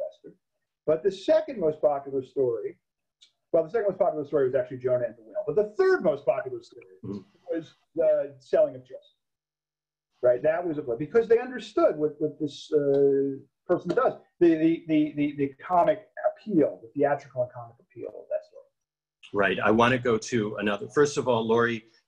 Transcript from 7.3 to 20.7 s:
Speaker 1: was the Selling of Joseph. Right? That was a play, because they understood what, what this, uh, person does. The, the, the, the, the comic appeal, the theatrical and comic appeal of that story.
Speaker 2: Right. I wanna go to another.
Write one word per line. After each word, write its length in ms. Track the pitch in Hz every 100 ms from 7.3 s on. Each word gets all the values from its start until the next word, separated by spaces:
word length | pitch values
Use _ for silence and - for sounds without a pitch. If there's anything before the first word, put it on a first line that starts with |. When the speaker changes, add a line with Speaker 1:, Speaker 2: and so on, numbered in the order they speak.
| _ - 165
Speaker 1:
was 200 | - _ _ 160
the 400 | 160 147 139 131
Selling 360 | - 220 202 -
of 60 |
Joseph. 200 | - - _ _ _ _ _ _ _ _ _ _ _ _
Right? 200 | 123 123
That 240 | 151 165 175
was 120 | 147
a 40 |
play, 140 | 127 120
because 300 | 147 233 220
they 120 | 233
understood 560 | 254 247 - - 311 151
what, 180 | 151 -
what 200 | 151 -
this, 320 | 147 - -
uh, 640 | 151 143 139 139 139 139 135 - _ -
person 220 | - 175
does. 240 | - 262 - _ _
The, 160 | 170 160
the, 280 | 160 165 160
the, 260 | 156 151 143
the, 200 | 147 143
the 100 | 139 -
comic 440 | - - 160 - - - 208
appeal, 480 | - 220 170 131 -
the 80 | - -
theatrical 480 | 143 143 - 127
and 80 | 123
comic 240 | 120 117 -
appeal 280 | _ 117 -
of 180 | - -
that 120 | - -
story. 140 | - - _ _ _ _ _ -
Speaker 2:
Right. 260 | 101 95 95
I 120 | 107
wanna 260 | 110 120 127
go 200 | 123 110
to 380 | - 120 107 107
another. 320 | 104